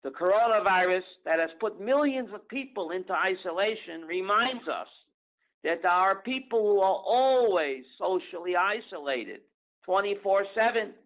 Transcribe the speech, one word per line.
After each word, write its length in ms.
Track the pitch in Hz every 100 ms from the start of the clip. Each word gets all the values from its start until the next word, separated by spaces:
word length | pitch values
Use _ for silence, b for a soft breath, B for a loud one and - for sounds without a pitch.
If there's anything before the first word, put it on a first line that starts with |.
The 60 | -
coronavirus 920 | - 175 208 233 214 196 185 180 185 185 -
that 160 | - 165
has 120 | 165 165
put 200 | 220 -
millions 500 | 202 277 294 262 226
of 120 | 202 -
people 420 | 262 269 208 165
into 220 | 180 185
isolation 880 | 175 185 190 185 170 208 214 - 165 160
reminds 640 | 180 190 208 247 254 165
us 200 | 104 - _ _ _ _ _ _ _
that 180 | 156 165
there 80 | 180
are 300 | 180 190 196
people 400 | 233 262 - 226
who 180 | 208 202
are 200 | 190 185 -
always 800 | 233 262 262 240 185 147 135 123 -
socially 580 | 175 185 180 175 175 175
isolated, 840 | 190 214 254 175 143 131 143 - _ _ _ _ -
twenty-four 580 | 190 202 196 202 196 196 226
seven 320 | 226 233 202 -